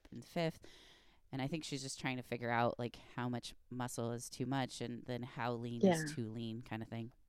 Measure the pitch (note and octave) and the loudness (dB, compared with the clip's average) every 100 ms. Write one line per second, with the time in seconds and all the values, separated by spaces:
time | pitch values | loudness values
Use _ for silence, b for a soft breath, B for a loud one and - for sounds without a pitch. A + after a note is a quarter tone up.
0 | - B2 - F3 E3 - b b b b | -4 -12 -4 0 0 0 b b b b
1 | b b b C3 C3+ D#3+ - C#3 C3+ - | b b b -2 -2 -2 -2 -4 -4 -4
2 | C3+ B2+ - A#2+ A#2+ A#2 A#2+ - A#2+ - | -2 -2 -2 -2 4 6 6 4 -2 -4
3 | - - B2 A#2+ - - - B2 B2 - | -10 -2 0 0 -4 -10 -8 -4 -2 0
4 | A#2 A#2 - - B2+ C3+ B2+ - A#2+ A#2 | 0 -2 -4 -4 0 2 0 -2 -4 -4
5 | - A#2+ B2+ C#3+ A#2+ A#2 A#2+ A#2+ F#3+ E3 | -4 -4 -4 -2 0 0 -2 6 8 8
6 | D#3 D3 A2 A2+ A2+ A2+ - A2+ A2+ A2+ | 4 -2 -2 -2 -4 -4 -4 -4 -4 -4
7 | A2+ - | -6 -10